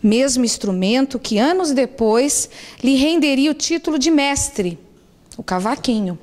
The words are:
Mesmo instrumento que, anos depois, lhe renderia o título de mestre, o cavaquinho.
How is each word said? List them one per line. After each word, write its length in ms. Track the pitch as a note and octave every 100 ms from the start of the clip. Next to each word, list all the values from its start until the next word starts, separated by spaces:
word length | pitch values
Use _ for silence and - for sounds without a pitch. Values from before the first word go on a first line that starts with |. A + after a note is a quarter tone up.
Mesmo 420 | G#3+ A3 C4+ B3
instrumento 760 | A#3+ - G3+ F#3 F#3 A#3+ C4+ A#3+
que, 180 | - G#3
anos 340 | C4 F#4 E4+
depois, 760 | C4+ B3+ - A3+ A3+ C#4+ - - - - -
lhe 120 | B3 C4+
renderia 560 | D4 E4 D4 C4+ C#4+
o 20 |
título 460 | D4 - E4 - D#4
de 100 | C4+
mestre, 720 | D#4 C#4 C#4 - - F3+ E3+ - - _ _ _ -
o 60 |
cavaquinho. 760 | - F#3 G3 C#4 - A3 F#3+ E3+